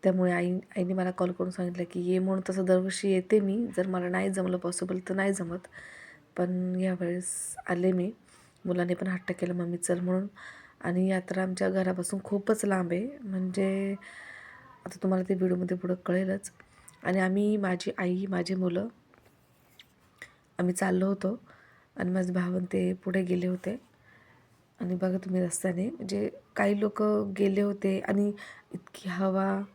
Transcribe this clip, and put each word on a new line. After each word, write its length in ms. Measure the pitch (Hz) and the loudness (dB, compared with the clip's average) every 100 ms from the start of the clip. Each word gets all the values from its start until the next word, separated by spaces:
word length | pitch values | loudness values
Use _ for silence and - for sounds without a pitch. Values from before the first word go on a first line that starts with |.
त्यामुळे 280 | 190 185 180 | 4 4 4
आई, 280 | 175 175 180 - - | 2 0 -2 -4 -4
आईने 160 | 180 | -2
मला 180 | 185 185 | 0 0
कॉल 200 | 180 180 | 0 -2
करून 200 | 180 185 | 0 -4
सांगितलं 320 | 180 180 175 175 | -2 -4 -4 -6
की 100 | 180 | -4
ये 180 | 175 185 | 0 2
म्हणून. 240 | 190 190 185 | 2 0 0
तसं 160 | 190 185 | -2 4
दरवर्षी 440 | 185 190 185 202 | 4 4 -2 2
येते 300 | 190 185 214 | 2 4 4
मी, 280 | 196 202 240 196 | 4 0 -2 0
जर 100 | 185 | 0
मला 220 | 185 180 | 0 0
नाही 200 | 185 196 | 0 0
जमलं 280 | 190 180 180 | 0 0 0
पॉसिबल 420 | 180 175 180 185 180 | -2 -4 -4 -4 -2
तर 60 | 190 | 0
नाही 180 | 196 | 0
जमत, 340 | 190 170 175 - - - - - - _ - | 0 -2 -6 -10 -20 -20 -20 -20 -20 _ -2
पण 380 | 180 180 180 185 | 0 0 0 0
यावेळेस 800 | 185 185 175 175 180 - - - - | 0 0 -2 -2 -4 -6 -8 -10 -4
आले 220 | 175 185 | 2 4
मी. 200 | 185 180 233 - - - _ 185 | 4 0 -4 -18 -20 -20 _ -2
मुलाने 280 | 180 175 | 0 2
पण 140 | 180 185 | 0 0
हट्ट 240 | 185 - | -4 -4
केला, 220 | 185 180 | -4 -2
"मम्मी 240 | 180 175 175 | -2 -2 -4
चल" 220 | - 175 | -2 0
म्हणून. 280 | 180 185 202 - - - - _ | 2 0 -2 -10 -20 -20 -20 _
आणि 260 | - 180 185 | -2 2 2
यात्रा 360 | 190 185 185 | 2 -2 -2
आमच्या 260 | 190 185 190 | -2 0 0
घरापासून 500 | 190 185 180 180 196 | 2 0 0 -2 -6
खूपच 420 | - 202 202 220 202 | -2 -4 2 0 2
लांब 260 | 190 175 | 0 2
आहे, 160 | 175 233 285 | -2 -2 -8
म्हणजे 760 | 226 190 185 185 190 196 196 196 - - - - - - - - - | -6 -4 -2 0 0 0 -2 -4 -8 -20 -18 -18 -20 -20 -20 -16 -16
आता 120 | - | -4
तुम्हाला 220 | 190 185 185 | 0 2 2
ते 40 | |
व्हिडिओमध्ये 440 | 190 185 180 180 180 | 2 2 2 0 -2
पुढं 160 | 180 | -2
कळेलच. 580 | 180 - 180 190 196 - - - - - - | -2 0 0 2 -2 -6 -20 -20 -20 -20 -8
आणि 160 | - 185 | 0 2
आम्ही, 380 | 190 196 208 214 | 4 4 4 2
माझी 340 | 196 180 - - | 2 0 -2 -2
आई, 280 | 180 180 196 | 0 0 0
माझी 300 | 185 175 190 | -2 0 0
मुलं, 320 | 180 175 220 - _ - - _ _ _ _ _ - _ _ _ - _ _ - | 2 0 -4 -8 _ -20 -20 _ _ _ _ _ -20 _ _ _ -20 _ _ 0
आम्ही 140 | 180 | 0
चाललो 340 | 180 190 185 190 | 2 2 2 2
होतो 320 | 196 185 233 - - - - _ - | 0 -2 -2 -8 -20 -20 -20 _ -4
आणि 140 | 180 | -2
माझे 220 | 185 180 | 0 0
भाऊ 220 | 180 180 180 | 0 0 -2
आणि 100 | 180 | -2
ते 280 | 190 180 | 0 0
पुढे 300 | 185 - 185 | 0 -2 0
गेले 240 | 180 180 180 | 2 0 0
होते. 340 | 180 - 233 - _ _ - _ - _ _ _ _ | -2 -4 -8 -10 _ _ -20 _ -20 _ _ _ _
आणि 160 | 180 180 | -4 -2
बघा 220 | 190 185 | 0 -2
तुम्ही 240 | 185 185 | -2 0
रस्त्याने, 480 | 180 - 190 175 208 | 0 0 -2 -2 -2
म्हणजे 420 | 320 208 202 214 - _ - | -4 -4 -2 -2 -6 _ 0
काही 240 | 202 202 | 2 4
लोक 240 | 208 208 214 214 202 196 | 0 2 2 2 0 2
गेले 240 | 202 196 | 2 4
होते 380 | 202 202 196 190 | 2 2 0 0
आणि 340 | - 202 202 208 - - - | 0 2 2 0 -12 -20 -14
इतकी 360 | 180 - - 185 | -14 -14 -12 -8
हवा 520 | 180 190 190 196 196 202 | 0 2 2 2 0 -4